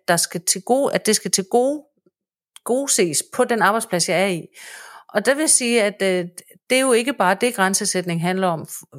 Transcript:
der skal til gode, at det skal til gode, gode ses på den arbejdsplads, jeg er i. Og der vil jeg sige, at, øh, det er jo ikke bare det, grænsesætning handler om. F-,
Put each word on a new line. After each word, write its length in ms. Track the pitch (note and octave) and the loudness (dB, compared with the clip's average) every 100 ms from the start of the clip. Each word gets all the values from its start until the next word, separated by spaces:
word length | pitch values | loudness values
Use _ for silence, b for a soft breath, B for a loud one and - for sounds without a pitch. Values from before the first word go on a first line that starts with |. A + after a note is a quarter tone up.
| - | -2
der 80 | E3+ | 0
skal 280 | - F3 | 0 -6
til 180 | - F#3+ | -4 -6
gode, 320 | - C4 C#4 | 0 0 2
at 120 | - - | 0 0
det 100 | G#3 | -2
skal 140 | F#3 | -2
til 140 | - | -4
gode, 400 | F#3 A#3+ C4 D4 - _ _ _ _ _ _ - | 0 0 2 -2 -8 _ _ _ _ _ _ -14
gode 280 | - B3+ C#4 | -4 -2 0
ses 300 | - F3 C#3+ - | 0 0 0 -6
på 120 | - | -2
den 180 | B3 A3+ | 0 2
arbejdsplads, 460 | F#3 A3+ A3 F3 F3 | 2 2 -2 -4 0
jeg 140 | F3 | 0
er 40 | G3 | 0
i. 200 | E3+ - B B B B B B | -2 -8 B B B B B B
Og 120 | - G#3+ | -2 0
der 80 | |
vil 80 | C#4 | 0
jeg 80 | D#4 | 2
sige, 320 | - A#3+ A#3 | 2 2 2
at, 200 | G#3 G3+ | 0 0
øh, 260 | F#3+ F3+ F3 - - - - | 0 0 -4 -12 -20 -20 -2
det 60 | B3+ | 0
er 40 | |
jo 120 | C4+ | 4
ikke 200 | A#3 B3 | 2 2
bare 240 | B3 F#3 F#3+ | 0 2 2
det, 140 | B3 | 0
grænsesætning 680 | A#3 F#3+ G3 G3+ F#3 F3 E3 | 0 0 0 -2 -4 -4 -2
handler 280 | F3+ F#3 F#3 | -2 0 -2
om. 140 | D#3+ | -2
F-, 220 | D3 - - | -8 -16 -18